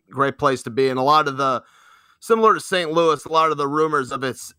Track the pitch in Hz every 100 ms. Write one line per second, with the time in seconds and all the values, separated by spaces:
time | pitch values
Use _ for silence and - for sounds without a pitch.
0 | _ 127 139 135 143 127 - 113 131 127
1 | 131 156 147 135 135 120 - _ _ _
2 | _ _ - 226 220 175 - 190 165 160
3 | 165 143 - 160 160 143 143 151 156 147
4 | 123 135 131 113 -